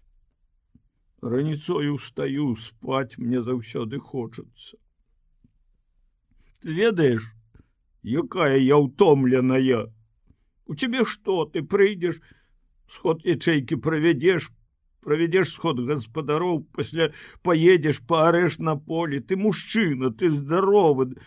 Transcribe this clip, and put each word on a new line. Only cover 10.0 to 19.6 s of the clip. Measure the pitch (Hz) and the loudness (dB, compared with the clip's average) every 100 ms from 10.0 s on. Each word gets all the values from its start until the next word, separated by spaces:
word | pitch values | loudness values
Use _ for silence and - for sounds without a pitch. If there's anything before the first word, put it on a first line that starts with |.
| _ _ _ _ _ _ - | _ _ _ _ _ _ -16
У | 127 | -8
цябе | 262 254 226 | -4 -2 -2
што, | - - 185 151 | -4 -4 -2 -2
ты | 170 | -6
прыйдзеш, | 147 196 202 202 170 160 - _ _ _ _ _ _ | -2 2 2 2 -6 -6 -12 _ _ _ _ _ _
сход | - 175 165 180 | -6 -2 -2 -2
ячэйкі | 151 - 156 131 160 | -2 0 0 0 -4
правядзеш, | 151 160 160 151 165 175 - _ _ _ _ _ | -2 0 0 2 2 0 -2 _ _ _ _ _
правядзеш | - 156 170 180 170 - | -4 0 0 0 0 -2
сход | 170 123 123 | -4 -2 -4
гаспадароў, | 147 110 160 143 151 180 160 - - | -4 -6 -8 -4 -2 -2 -4 -6 -10
пасля | - 160 156 - - - | -6 -2 -4 -4 -20 -6
паедзеш | 185 165 170 185 151 135 - | 0 4 6 6 4 -2 0
па | 165 160 | 2 4
арэш | 170 175 - | 4 2 -2
на | 160 151 | -4 -4
полі. | 151 160 170 139 | -4 -6 -4 -6
Ты | 143 190 | -4 -2
мужчына, | 208 170 | 0 -2